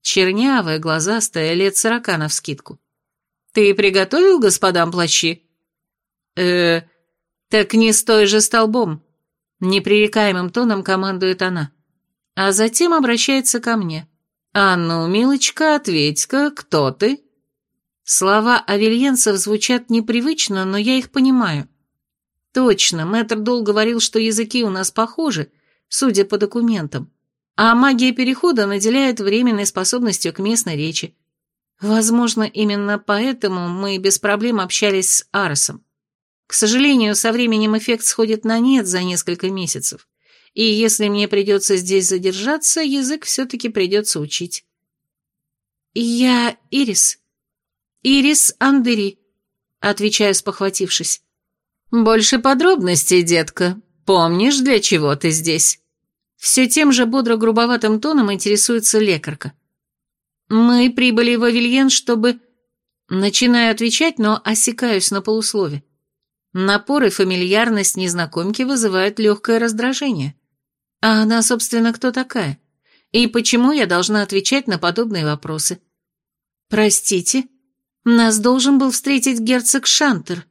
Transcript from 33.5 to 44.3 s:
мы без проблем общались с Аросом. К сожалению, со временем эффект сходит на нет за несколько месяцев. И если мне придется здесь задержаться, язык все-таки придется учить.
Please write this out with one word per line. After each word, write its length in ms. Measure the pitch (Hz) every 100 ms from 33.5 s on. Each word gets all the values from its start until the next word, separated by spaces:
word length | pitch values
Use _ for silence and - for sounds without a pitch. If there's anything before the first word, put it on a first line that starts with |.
| 185 175
мы 300 | 180 202 196
без 200 | 196 196
проблем 420 | 208 202 233 226
общались 500 | 180 - 208 190 185
с 180 | - -
Аросом. 520 | 196 190 - - - _ _ _ _ _ _ _
К 80 |
сожалению, 600 | - 214 240 285 269 214
со 180 | 202 226
временем 440 | 226 240 220 214 220
эффект 280 | 220 226
сходит 400 | - - 226 220
на 140 | 220 226
нет 280 | 247 269 196
за 160 | 180
несколько 480 | 180 180 - 175 185
месяцев. 580 | 190 170 - - - _ _ _ _ _
И 80 | -
если 460 | 220 214 226 - 208
мне 200 | 208 208
придется 480 | 202 202 202 196 190
здесь 320 | 180 190 185
задержаться, 720 | 185 185 190 220 302 - -
язык 420 | 302 277 262 311
все-таки 440 | - - 262 247 240
придется 520 | 220 180 202 214 170
учить. 440 | 147